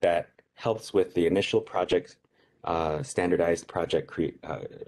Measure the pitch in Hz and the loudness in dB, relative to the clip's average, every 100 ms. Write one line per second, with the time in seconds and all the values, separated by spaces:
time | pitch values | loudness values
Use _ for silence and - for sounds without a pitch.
0 | 90 85 - _ _ - 120 110 - 101 | 2 2 0 _ _ -6 -2 -2 0 0
1 | 90 - 85 92 101 110 - 95 90 - | 2 2 2 2 2 0 0 -2 2 2
2 | - - _ _ _ _ - 82 80 76 | 0 -10 _ _ _ _ -4 -2 -2 -2
3 | 71 - 87 87 85 85 - - 82 85 | -4 -2 2 2 2 0 -2 -4 0 -2
4 | - - 80 - - 73 - - | -2 -4 -4 -6 -10 -10 -12 -14